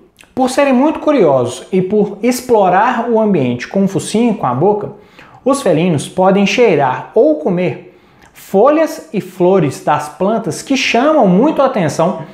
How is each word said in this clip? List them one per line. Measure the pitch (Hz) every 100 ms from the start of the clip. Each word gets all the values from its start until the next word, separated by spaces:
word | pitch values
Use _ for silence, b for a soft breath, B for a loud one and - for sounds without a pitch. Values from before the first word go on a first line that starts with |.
| _ _ _ -
Por | 254
serem | 254 285
muito | 247 294 320
curiosos | - 285 170 135 123 - -
e | 185
por | 185 214 196 -
explorar | 240 247 - 226 190 180 233 233 233
o | 220
ambiente | 214 180 127 120 -
com | 196
o | 190
focinho | 156 - 214 240
e | 208
com | 135
a |
boca, | 123 185 208 - - B B B B
os | 247 269
felinos | 202 156 185 147 -
podem | - 185 196 196
cheirar | - 233 143 135 127 -
ou | 220 285 302
comer | 226 175 180 180 - b b b b
folhas | - - 196 254 302 311 - -
e | 208
flores | - - 180 190 151 -
das | - 143 -
plantas | - 190 226 190 139
que | - 262
chamam | - 226 285 311 208
muito | 180 285 302
a | 262
atenção | 226 175 - 170 - B